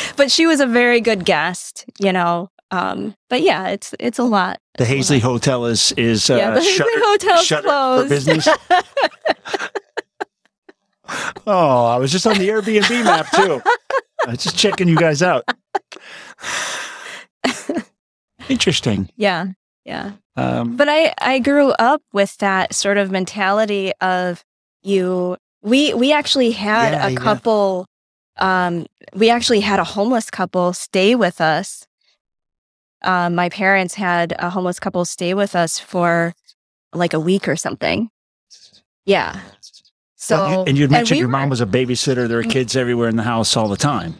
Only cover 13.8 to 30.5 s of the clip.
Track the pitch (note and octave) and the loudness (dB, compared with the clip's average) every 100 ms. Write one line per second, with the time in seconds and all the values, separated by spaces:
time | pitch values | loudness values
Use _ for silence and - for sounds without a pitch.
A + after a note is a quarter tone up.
13.8 | - C5+ - - - A#2 F#3 - G#3 - | 0 -6 -6 -6 -4 -4 -4 0 0 2
14.8 | F3 D#3+ E3 C#3+ F3+ C#3 - - _ - | 2 4 4 2 2 0 -2 -10 _ -10
15.8 | - - - - - - - - - - | -8 -20 -20 -20 -20 -16 -10 -8 -8 -10
16.8 | - - - - - _ C4 - - E4 | -12 -16 -16 -18 -20 _ -4 -4 -6 -8
17.8 | - _ _ _ _ _ - C4 - D3+ | -8 _ _ _ _ _ -6 -2 0 0
18.8 | - G2+ F#2 - G3+ F3 F#3 F#3+ _ _ | -2 -2 -4 -2 -2 -2 -6 -10 _ _
19.8 | - - G3+ G3+ _ - B2+ A#2+ A#3 A#3+ | -14 -12 -12 -14 _ -6 -2 -2 -2 -2
20.8 | C#4+ D4+ D#4+ - - C4+ B3 C#4+ C#4 - | 0 2 0 0 -2 0 2 2 2 2
21.8 | A#3 D4+ _ G3+ G3 - G3+ F#3+ F#3 - | 2 0 _ -2 -2 0 0 0 -2 -2
22.8 | G3+ G3+ G3 F#3+ F3+ G#3 F#3+ G#3 A3 G3+ | 0 0 0 -2 -4 -2 0 0 0 -2
23.8 | F#3+ - F#3 F#3 F3+ F3 _ _ _ _ | -4 -2 -2 -2 -2 -6 _ _ _ _
24.8 | G3 G3 F3+ F#3 F3+ F3+ _ _ G#3 C4 | -2 0 0 -2 -4 -6 _ _ 0 2
25.8 | D4 A#3 B3+ D4+ D4 C#4 A#3+ G#3 G#3 A3 | 2 2 2 2 0 2 2 0 0 0
26.8 | A3+ D3 G3 B2+ A3+ G#3 A#3 G#3+ G3 F#3 | 2 0 -2 -2 -2 0 0 0 0 -2
27.8 | F#3+ _ _ _ _ - F#3 F#3 F3+ E3+ | -8 _ _ _ _ -4 0 0 0 -4
28.8 | - _ - F#3+ A3 A#3+ A#3 A3+ G3+ G3 | -8 _ -10 2 4 4 2 2 2 0
29.8 | E3+ G#3 G#3 B3 - - F#3 | -2 -2 0 0 -2 -6 -4